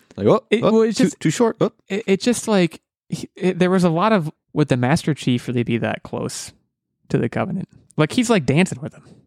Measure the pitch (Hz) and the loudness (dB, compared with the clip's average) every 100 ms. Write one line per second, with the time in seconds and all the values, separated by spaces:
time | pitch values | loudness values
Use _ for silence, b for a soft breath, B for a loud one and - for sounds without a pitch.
0 | b - 101 202 - 208 165 220 226 208 | b -2 2 2 2 0 2 4 2 2
1 | 196 - 165 - 226 - 202 - - 196 | 0 0 -2 0 0 0 -2 -4 -10 -6
2 | - 190 - 226 - 208 175 - _ _ | -2 0 0 -2 0 2 0 -2 _ _
3 | _ 165 - - 180 175 180 190 175 160 | _ -10 -10 -4 -2 0 2 2 2 2
4 | 208 214 151 - _ - 147 127 123 127 | 2 0 -2 -8 _ -2 0 2 2 0
5 | - 143 - 123 - 123 117 113 110 107 | 0 -4 -2 -2 -2 -4 -2 -2 -2 -6
6 | - 113 117 - - - _ _ _ _ | -8 -8 -8 -10 -14 -18 _ _ _ _
7 | - 135 123 117 110 190 - _ _ - | -4 -2 -2 -4 -4 -6 -10 _ _ -2
8 | 156 - 233 220 127 139 - - 123 - | 0 0 2 2 2 2 0 -2 -14 -16
9 | - - | -20 -20